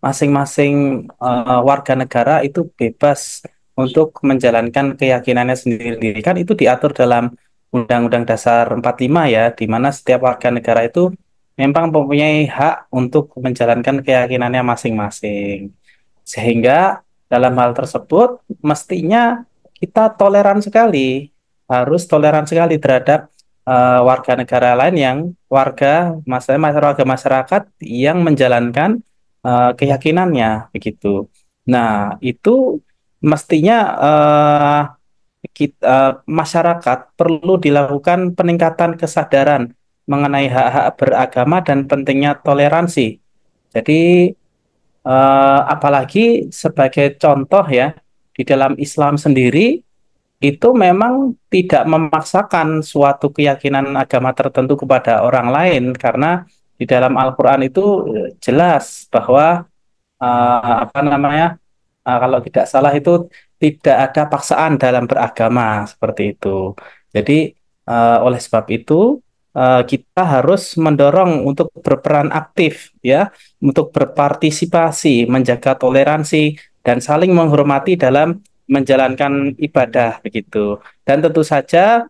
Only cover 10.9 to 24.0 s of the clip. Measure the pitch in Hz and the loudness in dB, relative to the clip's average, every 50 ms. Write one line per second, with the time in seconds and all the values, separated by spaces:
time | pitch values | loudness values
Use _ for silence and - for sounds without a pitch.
10.9 | - 175 180 180 180 - _ _ _ _ _ _ _ - 135 139 143 165 165 165 | 0 0 -2 -2 -2 -8 _ _ _ _ _ _ _ -2 -2 0 0 0 -2 0
11.9 | 156 156 143 139 143 147 151 156 151 151 151 147 - - 139 160 - - - _ | 0 -2 0 0 0 0 0 2 2 0 0 -2 -2 -2 -2 -2 -2 -4 -10 _
12.9 | - 127 127 123 - 151 143 - _ 131 127 131 123 - 120 117 117 120 117 135 | -4 -4 -4 0 0 -2 -2 -2 _ -8 -6 -6 -4 -2 0 0 0 0 0 -2
13.9 | 135 139 135 139 131 127 123 123 127 127 123 123 127 127 123 123 120 - - 123 | -4 -4 -2 0 0 0 0 0 -2 -4 -4 -2 -2 -2 -2 -2 -4 -4 -4 -6
14.9 | 113 107 104 104 - - - 104 104 101 101 101 101 98 101 101 _ _ _ _ | -4 -4 -6 -6 -10 -10 -10 -8 -8 -6 -6 -8 -8 -10 -12 -18 _ _ _ _
15.9 | _ _ _ _ _ _ _ - - - 107 120 117 117 113 123 135 160 185 190 | _ _ _ _ _ _ _ -16 -12 -4 -2 -2 0 2 2 2 2 4 2 0
16.9 | - - _ _ _ _ _ _ 127 123 127 127 123 123 123 123 120 - 131 127 | -2 -6 _ _ _ _ _ _ 0 0 2 2 2 0 0 0 0 -4 -8 -6
17.9 | - - - _ 156 180 233 247 247 - _ _ 208 _ - 151 151 151 - _ | -8 -10 -6 _ 2 2 2 2 0 -8 _ _ -18 _ -4 -4 -4 -4 -4 _
18.9 | 185 180 156 160 208 233 240 233 247 233 240 _ _ _ _ _ _ _ - - | -8 -6 -2 0 0 2 2 0 -2 -4 -10 _ _ _ _ _ _ _ -10 -4
19.9 | _ 220 220 220 220 - 202 202 196 202 202 202 202 208 208 208 - 226 233 226 | _ 0 0 0 2 2 0 2 4 4 2 2 2 0 -2 0 2 2 2 4
20.9 | 185 139 135 131 127 135 147 - _ _ _ _ _ _ _ _ 131 123 127 135 | 2 0 0 -2 -2 -4 -8 -12 _ _ _ _ _ _ _ _ -2 -2 0 0
21.9 | 156 175 175 - - 151 147 151 151 151 151 151 165 165 170 170 165 151 147 - | 0 -2 0 0 0 2 4 4 2 2 0 0 0 0 2 2 0 0 2 2
22.9 | 131 135 131 - 147 151 - _ _ _ _ _ _ _ _ 127 127 123 123 123 | 2 2 2 2 0 0 0 _ _ _ _ _ _ _ _ 0 2 2 4 4
23.9 | 127 127 | 4 4